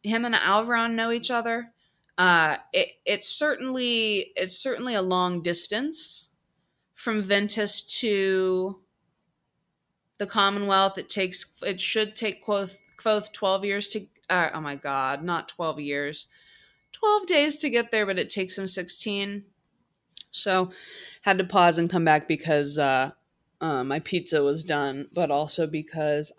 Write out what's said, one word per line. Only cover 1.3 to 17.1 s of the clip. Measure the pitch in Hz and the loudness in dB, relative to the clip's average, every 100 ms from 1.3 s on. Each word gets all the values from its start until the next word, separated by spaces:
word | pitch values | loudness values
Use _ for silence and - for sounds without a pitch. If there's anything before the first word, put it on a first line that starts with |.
| 240 233 233 233 _ _ _ _ - | -2 -2 -6 -8 _ _ _ _ 2
Uh, | 180 170 156 139 - | 6 6 4 0 -2
it, | 185 - - - | 0 0 -2 -2
it's | 202 - | 0 0
certainly, | - 302 269 262 254 247 233 220 202 - - | 2 0 -2 -4 -2 0 0 0 -2 -4 -6
it's | 185 - | -4 -2
certainly | 269 - 247 | -2 -4 -2
a | 214 | -2
long | 185 180 180 175 | 0 2 0 0
distance | 175 175 - 208 285 320 - - - _ _ _ _ _ _ | -2 -4 -4 -4 -2 -2 -2 -4 -8 _ _ _ _ _ _
from | - 240 214 | -10 -4 -4
Ventus | 190 202 208 226 208 - - - | 2 0 2 -2 0 -2 -2 -2
to | 233 202 190 190 185 185 190 190 _ _ _ _ _ _ _ _ _ _ _ _ _ _ | 0 2 2 2 2 0 -2 -8 _ _ _ _ _ _ _ _ _ _ _ _ _ _
the | 196 | -4
Commonwealth. | 214 196 202 247 190 196 196 | 2 2 2 2 4 4 0
It | - | -6
takes, | - 190 - - - | -2 -2 -2 -8 -6
it | 202 185 | -6 -4
should | - 220 208 - | -2 -2 -2 -2
take | 214 - - | -6 -6 -2
Kvothe, | 208 190 - _ _ | -2 -2 -10 _ _
Kvothe | 226 214 208 | 0 0 -2
twelve | - 196 190 202 | -4 0 0 0
years | 202 - | -4 -4
to, | 214 196 _ - | -6 -10 _ -2
uh, | 180 170 | 0 0
oh | 156 | -2
my | 147 143 | -8 -8
God, | 147 139 131 143 | -4 -2 -2 -4
not | 175 165 - | -4 -4 -6
twelve | - 165 147 | -6 -6 -4
years, | 143 143 143 151 - _ _ _ _ _ _ | -6 -6 -6 -8 -14 _ _ _ _ _ _
twelve | - 427 | -2 2